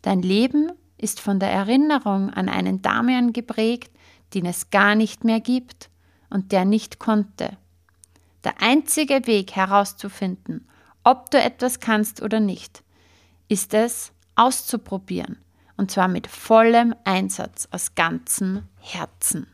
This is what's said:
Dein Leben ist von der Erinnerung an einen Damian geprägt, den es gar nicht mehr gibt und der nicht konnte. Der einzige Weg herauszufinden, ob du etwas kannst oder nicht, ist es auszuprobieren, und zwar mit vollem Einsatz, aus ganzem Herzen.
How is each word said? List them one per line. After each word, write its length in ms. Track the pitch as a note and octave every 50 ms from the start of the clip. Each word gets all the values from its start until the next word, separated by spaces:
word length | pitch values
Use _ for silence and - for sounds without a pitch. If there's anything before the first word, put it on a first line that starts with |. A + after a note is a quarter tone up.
Dein 200 | - G3 G3 F#3
Leben 500 | F3+ F#3 F#3+ G#3 A#3+ B3+ B3+ D4 D4+ E4 F4+ - _ _ _ _
ist 220 | - G#3 - -
von 200 | - G#3 G3 F#3+
der 120 | F#3+ F#3+
Erinnerung 760 | - F#3+ G3 G3+ A#3+ C4+ D4 D4+ D4+ C4 - G#3 G3 G3 G3 G3
an 180 | - - F#3+ -
einen 340 | - - F#3 F#3 F#3+ F#3+
Damian 520 | F#3+ - - - A#3 A#3+ B3+ B3 B3 A#3+ A3+
geprägt, 580 | A#3+ A#3 - A3+ - A3 A3 A#3+ A#3+ - - _ _ _ _ _ _ _ _ -
den 120 | G3 E3+
es 240 | F3+ F3 - - _
gar 260 | - G3 G3+ G3+ G#3
nicht 280 | A3 A3 G#3 - - -
mehr 180 | A3+ A3 A3+
gibt 480 | A3+ - B3 B3+ B3 - - _ - _ _ _ _ _ _ _ _ _
und 220 | - G3+ F#3+ F#3+
der 120 | G#3 F#3+ F#3
nicht 360 | F#3+ G#3 A3 - - - _
konnte. 580 | - - A3 G#3 G3+ G3+ - - - - - _ _ _ _ _ _ _ _ _ _ _ _ _ _ _ _ _ -
Der 180 | - - -
einzige 680 | - A3 C4 D#4 C#4+ - - - D#4 C#4 C#4+ C4+ - -
Weg 280 | A3+ G3+ F#3+ F#3+ -
herauszufinden, 1120 | G3 F#3+ F#3+ G3 G3+ G3+ G3 - - - G3+ - - G3+ F#3 F3+ - _ - D#3+ - - _ _ _ _ _ _ _ _
ob 280 | A#3 B3+ B3 - -
du 80 | - C#4
etwas 400 | - - B3+ _ B3 B3 B3 -
kannst 420 | - - A3 G#3 G#3+ G#3+ - -
oder 180 | - G#3+ A3 A3
nicht, 440 | G#3+ G3+ - - - - _ - _ _ _ _ _ _ _ _ _ _ _ _ _ _
ist 260 | A3 F#3+ - - -
es 380 | G#3+ A3+ A#3+ A#3 - - - _ _ _ _ _
auszuprobieren, 1000 | - A#3 B3+ C4 - - - - A3 - - G3 F#3+ F#3+ - F3+ F3+ - - - - _ _ _ _ _ _ _
und 160 | - G3+ F#3+
zwar 160 | - G3+ F#3 F#3
mit 200 | F3+ F3 - -
vollem 680 | - - - - A3+ A3+ A3+ A3+ A#3 A#3 A#3 A#3 A3+ - _
Einsatz, 640 | G3+ F#3+ F#3 F#3+ G3 - - - - _ - - _
aus 240 | - F3+ - - _
ganzem 680 | - E3+ E3 B3 - - - - - G3+ F#3 F#3 G3+ G#3 - _ _
Herzen. 680 | _ - - E3+ D#3+ - _ _ - - - D#3+ - _